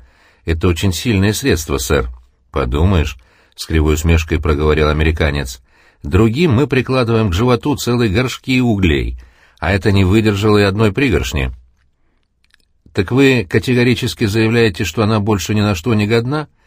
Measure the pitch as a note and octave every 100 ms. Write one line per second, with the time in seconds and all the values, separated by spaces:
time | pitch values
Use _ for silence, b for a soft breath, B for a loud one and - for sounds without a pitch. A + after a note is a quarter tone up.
0 | b b b b b E2+ F#2 E2+ G2+ F2
1 | B2+ G2+ G2+ G#2 C#3 E2 - C#2 - C#2+
2 | B1 - - _ _ C#2 B1+ C#2 F2+ F#2
3 | C#2 - b b b b - D#2+ D#2 D2+
4 | D#2+ E2 D#2+ D#2 D#2+ C#2+ D2+ D2+ D2+ D2+
5 | D#2 D#2 D#2 C#2+ C2+ - _ b b b
6 | - F#2+ A2+ A#2+ F3 A2+ C#3 C3 B2 C3
7 | A#2 A2+ A2 E2+ B2 B2 D3+ C#3 - A#2+
8 | A#2 F#2+ B2+ - - B2+ B2 G#2 F#2 C#2
9 | A#1+ B1 b b b b D#2+ G2+ G#2 G2
10 | F#2 G#2+ G#2+ G2+ G#2+ G#2 G2+ G2 A2+ F#2+
11 | C#3 D2+ B1 C#2+ B1+ - - _ _ _
12 | _ _ _ _ _ _ _ _ _ -
13 | F#2 A#2+ C#3 B2+ F#2 A2 A2 B2 B2 A#2+
14 | A#2+ - A2 A2 A2 A#2 A2+ F#2 G#2 -
15 | G#2 A2 G2+ G#2 - G#2+ G#2 G2+ - A2
16 | G#2 A#2 A#2+ D3+ D3 b